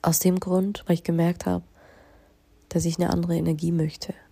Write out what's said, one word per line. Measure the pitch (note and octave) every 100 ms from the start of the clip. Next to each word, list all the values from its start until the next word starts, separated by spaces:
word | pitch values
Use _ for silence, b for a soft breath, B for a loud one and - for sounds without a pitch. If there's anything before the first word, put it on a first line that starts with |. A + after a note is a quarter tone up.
Aus | - D#3+
dem | F#3 F#3
Grund, | F#3 F3+ F#3+ G3+ -
weil | E3+
ich |
gemerkt | - E3+ E3+ F3 -
hab, | - - b b b b b b b _ _ _
dass | E3+
ich | E3 E3
eine | F3
andere | F3 E3+ E3
Energie | E3 D#3 E3+
möchte. | E3+ D#3 - - - -